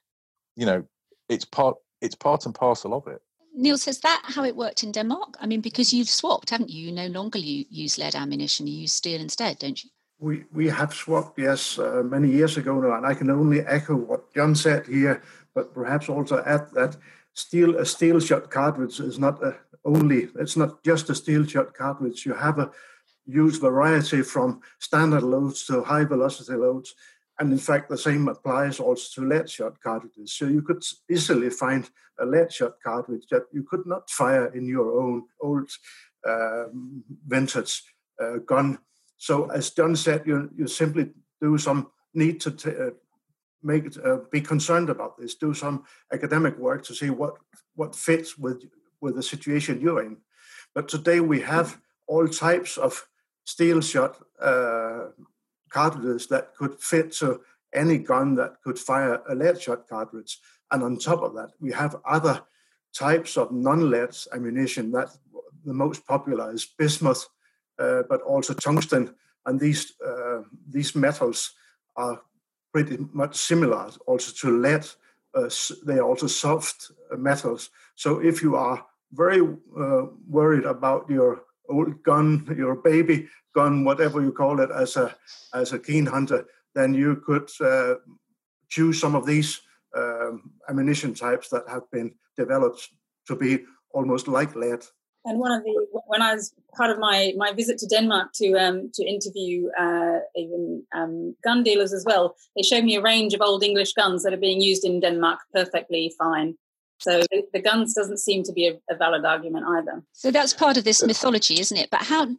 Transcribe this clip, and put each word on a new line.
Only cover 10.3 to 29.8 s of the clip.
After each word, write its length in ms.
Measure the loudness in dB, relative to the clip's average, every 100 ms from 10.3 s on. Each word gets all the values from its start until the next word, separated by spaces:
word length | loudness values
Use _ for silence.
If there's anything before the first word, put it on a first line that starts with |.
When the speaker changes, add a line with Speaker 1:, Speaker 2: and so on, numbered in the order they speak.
| -6 -6
Speaker 3:
we 160 | -2 0
have 260 | 0 -4
swapped, 460 | -6 -2 -2 -2 -2
yes, 400 | 0 0 -2 -4
uh, 240 | -2 -2
many 260 | 0 2 4
years 280 | 6 4 2
ago 200 | -2 0
now, 180 | 2 2
and 100 | 0
I 80 |
can 160 | 0 2
only 320 | 4 4 4
echo 340 | 2 -2 0 -2
what 380 | 0 -6 -4
John 200 | 0 2
said 320 | 4 4 2 0
here, 380 | 2 2 2 -6 -20 _ -6
but 180 | -6
perhaps 360 | -6 -2 -2 -2
also 340 | -4 0 0 2
add 220 | 0 0
that 240 | 0 0 -2 -20 -20 _ -14
steel, 420 | -2 4 4 4
a 80 | 0
steel 340 | 2 4 6
shot 320 | 4 2 0
cartridge 480 | 0 0 0 -4 -6
is 180 | -8 0
not, 240 | 0 0
uh, 120 | -4 -8 _ -6 2
only, 420 | 4 6 4 0 -4
it's 180 | -4 0
not 260 | 0 0
just 260 | 2 2 0
a 60 | -4
steel 300 | 2 2 2
shot 280 | 0 -2
cartridge. 520 | -4 -6 -4 -6 -6 -6
You 80 |
have 260 | -2 0 0
a 100 | -4 -8 -20 -20 _ _ -2
huge 360 | 2 4 4
variety 600 | 2 4 4 4 2 0
from 360 | 0 0 -2 -2 -12 -18
standard 440 | -2 2 4 4
loads 420 | 2 2 0 -4 -4
to 160 | -2
high 200 | 0 2
velocity 500 | 2 2 0 -2 -6
loads. 420 | 0 0 0 -6 -20 -20 _ _ -4
And 120 | 0
in 60 | 0
fact, 320 | 2 -2 -2
the 80 | -4
same 300 | 0 2 0
applies 520 | -2 -2 0 -2 0
also 420 | 0 0 -4 -6
to 60 | 0
lead 220 | 0 -2
shot 320 | -8 -8 -6